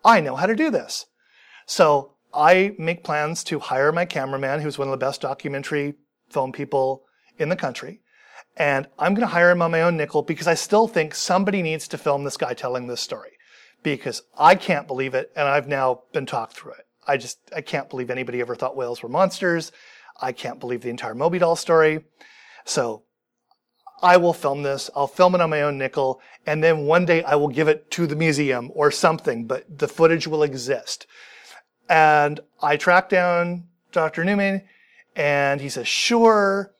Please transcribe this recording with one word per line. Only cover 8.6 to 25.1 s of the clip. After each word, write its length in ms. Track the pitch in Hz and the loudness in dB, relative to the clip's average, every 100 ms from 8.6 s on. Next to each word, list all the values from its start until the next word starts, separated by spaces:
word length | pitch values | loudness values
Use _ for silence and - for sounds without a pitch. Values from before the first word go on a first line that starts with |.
| 147 139 139 - | 0 0 -4 -4
I'm 160 | 165 | -2
gonna 140 | 202 233 | 0 0
hire 220 | 175 175 | 4 4
him 120 | 180 | 4
on 80 | 165 | 2
my 100 | 165 | 2
own 160 | 170 165 | 0 0
nickel 240 | 147 151 | 0 -2
because 260 | 147 160 165 | -2 -2 0
I 80 | |
still 340 | 160 - 208 220 | 0 2 2 2
think 260 | 185 156 | 0 -2
somebody 480 | - - 185 202 196 | -4 0 0 2 0
needs 260 | 165 160 - | -2 -4 -8
to 80 | 151 | -6
film 280 | 151 139 | -2 -2
this 120 | 143 - | -2 -6
guy 160 | 135 | -6
telling 340 | 123 127 127 123 | -6 -6 -6 -6
this 140 | 120 | -8
story, 320 | - 117 - _ _ - _ _ | -8 -10 -12 _ _ -20 _ _
because 400 | 151 139 139 - _ - | -6 -4 -6 -10 _ 4
I 180 | 151 | 6
can't 320 | 190 - 151 143 | 6 2 -4 -4
believe 280 | 131 135 | -6 -4
it. 160 | 127 - 160 | -4 -6 -4
And 100 | 143 | 0
I've 200 | 143 139 | 0 -2
now 340 | 139 131 127 _ | -2 -2 -2 _
been 140 | 151 135 | -8 -6
talked 280 | 123 113 | -8 -10
through 180 | - - | -14 -20
it. 140 | - - _ - | -20 -20 _ -4
I 100 | 139 | -4
just, 220 | - - _ | -4 -16 _
I 60 | 165 | -14
can't 300 | 151 147 135 | -8 -8 -8
believe 200 | 131 123 | -10 -6
anybody 300 | 127 123 123 | -6 -6 -6
ever 160 | 120 120 | -6 -4
thought 200 | 131 135 | -6 -4
whales 260 | 120 120 | -6 -8
were 60 | 117 | -6
monsters. 640 | 143 190 - 185 170 160 _ - - - - | 0 0 0 -2 -2 -6 _ -20 -20 -20 -10
I 120 | 131 | -8
can't 260 | 123 127 - | -8 -12 -10
believe 220 | 123 123 | -8 -6
the 100 | 123 | -6
entire 240 | 120 117 | -8 -10
Moby 240 | 113 160 180 | -2 -2 2
Doll 180 | 170 165 | 0 0
story. 480 | - 165 156 156 _ _ - - - - | 2 4 4 0 _ _ -20 -20 -20 -20
So 400 | - - 120 110 _ _ _ _ _ _ _ _ - - | -6 -4 -4 -6 _ _ _ _ _ _ _ _ -20 0
I 140 | 180 180 | 6 6
will 160 | 170 | 6
film 300 | 165 147 139 | 0 -2 -2
this. 280 | 143 139 - - | -4 -6 -6 -4
I'll 100 | |
film 280 | 139 | -4